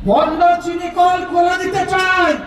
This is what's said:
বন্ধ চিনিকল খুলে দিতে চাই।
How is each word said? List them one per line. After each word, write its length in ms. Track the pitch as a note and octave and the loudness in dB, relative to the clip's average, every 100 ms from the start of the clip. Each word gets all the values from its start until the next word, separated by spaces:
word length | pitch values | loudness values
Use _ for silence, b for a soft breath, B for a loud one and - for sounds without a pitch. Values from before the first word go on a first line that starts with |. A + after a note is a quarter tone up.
| - | 2
বন্ধ 300 | A3 D#4 D#4+ F4 F4 | 2 2 2 2 2
চিনিকল 540 | E4+ E4+ F4 F4 F4+ F4+ F4+ | -2 -6 -8 0 2 2 -2
খুলে 240 | F4 F4 F4+ | 0 2 0
দিতে 200 | F#4 F#4+ F4+ | -2 -4 -2
চাই। 380 | F#4+ F4+ F#4 E4+ D4 | -2 0 2 0 -2